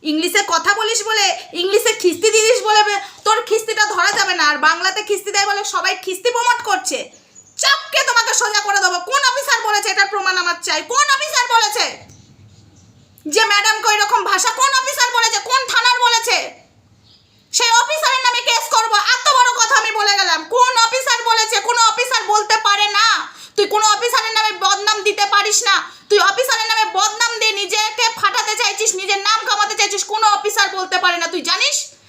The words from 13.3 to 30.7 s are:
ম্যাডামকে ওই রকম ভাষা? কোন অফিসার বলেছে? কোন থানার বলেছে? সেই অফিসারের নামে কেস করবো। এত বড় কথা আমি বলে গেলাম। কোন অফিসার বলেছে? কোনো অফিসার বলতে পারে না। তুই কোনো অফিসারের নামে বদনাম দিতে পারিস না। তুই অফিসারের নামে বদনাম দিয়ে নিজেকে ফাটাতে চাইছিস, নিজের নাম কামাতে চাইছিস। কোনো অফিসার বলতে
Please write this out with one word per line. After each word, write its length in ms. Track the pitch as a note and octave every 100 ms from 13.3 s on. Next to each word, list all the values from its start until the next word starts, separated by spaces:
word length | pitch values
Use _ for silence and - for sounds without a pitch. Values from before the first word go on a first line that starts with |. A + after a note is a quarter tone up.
| G4+
ম্যাডামকে 440 | A4 G4+ G#4+ A4 A4
ওই 80 | G#4
রকম 280 | G#4 A#4+
ভাষা? 260 | - F#4+ A4+
কোন 200 | A4+ C5+ C5
অফিসার 300 | C5 C#5+ B4
বলেছে? 240 | A#4+ A4+ A4
কোন 220 | G4+ B4+ B4+
থানার 320 | A#4+ A#4+ B4
বলেছে? 680 | A#4+ A#4 A4+ F#4 - - _ _ _ _ _ - _ _ _
সেই 180 | - A#4+
অফিসারের 480 | A4+ A#4+ D#5 D5+ C5
নামে 160 | B4+ A#4+
কেস 280 | B4 A#4 -
করবো। 240 | A4+ A4+ G#4
এত 320 | G#4+ B4 D5
বড় 360 | C5+ B4 A#4+
কথা 120 | A#4 G#4+
আমি 140 | A4
বলে 260 | G#4+ G4+ G4+
গেলাম। 280 | F#4+ E4
কোন 320 | D#4+ B4 B4 B4+
অফিসার 460 | A4+ B4+ C5 A#4+
বলেছে? 360 | A#4 A4+ A4 A#4
কোনো 200 | A4 A#4+
অফিসার 440 | A4+ - B4 A#4
বলতে 320 | F#4+ G#4 G#4 A4
পারে 320 | A4 G4+ G#4
না। 400 | G4+ A4+ F#4+ - - - -
তুই 100 | G4+
কোনো 200 | G#4+ A4
অফিসারের 460 | G#4 A#4+ B4 A4+
নামে 200 | A4 G#4+
বদনাম 500 | F#4 F#4+ G4+ G#4 G#4+
দিতে 240 | G4 G#4 G4+
পারিস 360 | G4+ G#4 G#4
না। 280 | G4+ F#4+ - - -
তুই 100 | G4+
অফিসারের 500 | F#4 G4 C5 A4+ A4
নামে 160 | A4+
বদনাম 540 | G#4+ F#4+ G#4 G#4+ A#4 A4+
দিয়ে 140 | A4
নিজেকে 500 | G4+ G4 G#4+ G#4+ A4 A4+ A#4
ফাটাতে 400 | G#4 B4 G#4+ G#4+
চাইছিস, 380 | A4 F4+ G#4+
নিজের 240 | F#4 F#4+ G4+
নাম 280 | G4+ A4+ A4+
কামাতে 280 | G#4 G#4
চাইছিস। 300 | G#4+ G4+ G4
কোনো 220 | - G#4+ G#4+
অফিসার 420 | G4+ G#4 G#4
বলতে 300 | G4